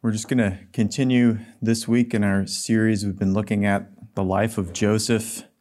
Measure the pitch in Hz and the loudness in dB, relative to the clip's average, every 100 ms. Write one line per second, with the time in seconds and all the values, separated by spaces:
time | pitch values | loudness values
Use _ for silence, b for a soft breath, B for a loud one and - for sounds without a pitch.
0 | 117 110 - 127 104 92 - - 104 - | -2 -4 -2 0 0 -2 -10 -2 -2 0
1 | 131 127 120 110 B B 110 113 113 117 | 2 4 4 2 B B -2 -2 0 0
2 | 117 110 104 98 98 - - 113 110 107 | 2 0 2 0 -2 -6 0 2 2 2
3 | 101 95 98 98 101 104 101 98 - - | -2 -2 0 0 0 0 0 0 -4 -20
4 | - - 95 95 110 110 90 85 104 110 | -10 -4 0 0 0 -2 -6 0 0 2
5 | 110 113 - - - _ | 0 -2 -2 -12 -16 _